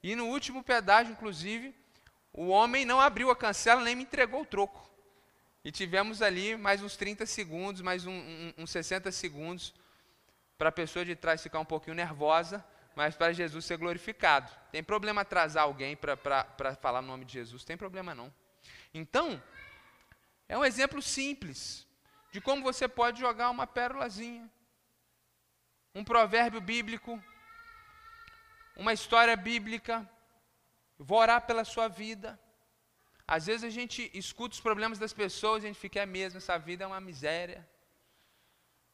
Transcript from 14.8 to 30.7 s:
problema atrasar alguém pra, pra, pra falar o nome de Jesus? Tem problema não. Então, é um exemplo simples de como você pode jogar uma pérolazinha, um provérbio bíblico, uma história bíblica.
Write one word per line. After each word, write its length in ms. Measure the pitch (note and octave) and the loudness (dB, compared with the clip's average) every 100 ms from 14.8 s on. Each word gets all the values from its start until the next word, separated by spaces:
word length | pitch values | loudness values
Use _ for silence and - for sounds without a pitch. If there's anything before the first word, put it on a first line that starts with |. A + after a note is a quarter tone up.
problema 400 | D#3+ G#3+ G#3+ G#3 | -2 -2 0 -2
atrasar 420 | G3 F3+ D#3 D#3 | 2 2 4 4
alguém 320 | D3 C#3 C#3 D3 | 2 0 -6 -6
pra, 200 | D3 C3+ | -4 -4
pra, 280 | C#3+ C3+ | 0 0
pra 300 | - - C3 | 0 -4 -6
falar 260 | C3+ C3+ B2 | -4 -2 -2
o 20 | |
nome 220 | C3 C3 | -4 -10
de 80 | B2+ | -12
Jesus? 320 | B2+ A#2 B2 | -12 -12 -14
Tem 120 | - E3+ | -12 -12
problema 380 | G3 F#3 F3+ | -10 -12 -12
não. 180 | C3+ C3 - _ _ - - - | -12 -14 -18 _ _ -20 -20 -16
Então, 480 | D#3+ D#3+ C4+ E4 D#3+ - - - - - _ _ _ _ _ - | -12 -2 0 0 -2 -10 -20 -20 -20 -20 _ _ _ _ _ -6
é 80 | A3+ | 0
um 80 | |
exemplo 380 | C#4 A3+ C#4 C#4+ | 0 2 -2 -2
simples 840 | - C4+ C#4 C#4 F3 C3 - - - _ _ _ _ | -6 -4 -4 -6 -10 -10 -12 -12 -16 _ _ _ _
de 80 | G3 | -6
como 220 | - C#4 | -2 0
você 260 | C4 B3+ B3+ | 0 -2 -2
pode 320 | B3+ A#3 A#3 | 2 0 2
jogar 300 | B3+ A3 A#3+ | 0 2 0
uma 160 | B3 B3 | 0 -4
pérolazinha, 840 | A#3+ B3 C4+ B3 G3 A#3 A#3 A#3 _ _ _ _ _ _ _ _ _ _ _ _ _ _ | -2 -2 -2 -6 -6 -10 -12 -18 _ _ _ _ _ _ _ _ _ _ _ _ _ _
um 100 | G3 | -12
provérbio 560 | G#3 A#3 G#3+ A3+ A#3+ A3 | 2 6 6 6 4 0
bíblico, 640 | F#3 A#3 G#3+ A3+ - A3+ - - - - - - - - - - - - - - - - | -2 -2 -2 -6 -8 -12 -14 -20 -20 -20 -20 -20 -20 -20 -20 -20 -20 -20 -20 -20 -20 -2
uma 160 | G#3 | 0
história 440 | G#3+ - A#3 A#3 A3 | 0 6 8 8 6
bíblica. 720 | G3 A#3 G#3 A#3 - A3+ G3+ - _ _ _ _ _ | 2 -2 -2 -6 -4 -4 -6 -16 _ _ _ _ _